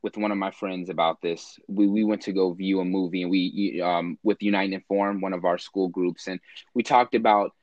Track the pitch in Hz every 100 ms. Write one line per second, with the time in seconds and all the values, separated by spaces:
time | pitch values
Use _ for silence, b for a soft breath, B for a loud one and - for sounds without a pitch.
0 | 104 107 107 101 95 - 101 92 90 82
1 | 82 80 85 82 - - - 98 101 104
2 | 107 104 - 95 92 87 95 95 92 95
3 | 90 90 90 95 90 - 101 85 87 85
4 | 85 80 107 101 104 101 98 95 _ 98
5 | 101 101 95 92 87 87 - 98 92 92
6 | 90 82 - 92 B B B 120 - 127
7 | 123 117 113 104 98 _